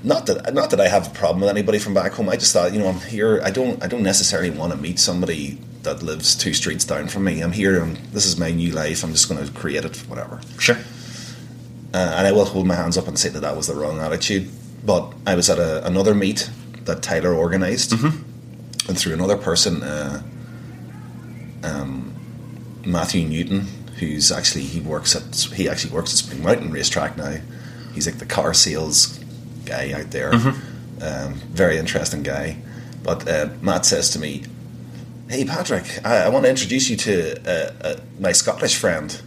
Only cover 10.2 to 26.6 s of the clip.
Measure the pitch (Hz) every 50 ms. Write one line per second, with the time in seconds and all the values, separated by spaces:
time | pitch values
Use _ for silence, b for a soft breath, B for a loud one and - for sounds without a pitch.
10.2 | - - - - - - - - - - 120 113 B B B B B B B B
11.2 | B B B B B B B B B - - - - - - 92 92 85 80 85
12.2 | 95 98 98 107 98 - - 95 90 92 87 87 85 85 85 92 87 - 76 -
13.2 | - - - 76 73 76 73 80 78 80 80 71 76 76 78 78 78 78 80 90
14.2 | - - 107 95 95 - - - - - - - - 104 98 87 82 - - -
15.2 | - 101 95 90 87 - 87 82 85 80 78 78 78 90 90 95 98 107 104 101
16.2 | 98 95 110 - - - - - - - - - - - 92 - - - 92 82
17.2 | 87 90 87 80 82 85 87 95 92 90 110 127 - - 110 113 131 156 156 -
18.2 | - - - - - - - - - - - - - - 90 85 - 85 80 80
19.2 | 90 98 101 101 - - 85 87 - 107 85 - 62 69 76 76 73 69 71 73
20.2 | - - - B B B B B B B B B B B B B B B B B
21.2 | B - - - - - - - - 80 76 71 69 67 67 65 60 - - -
22.2 | - - - - - - - - - - - - - 95 87 85 80 - - 92
23.2 | 82 78 78 80 85 - 92 98 98 - - - - - - - 90 78 76 76
24.2 | 73 - - 80 - - - 80 69 69 80 85 76 78 78 73 - - - -
25.2 | - - - - - - - - 92 73 69 - - - - 85 85 - - -
26.2 | - - 67 65 78 87 117 -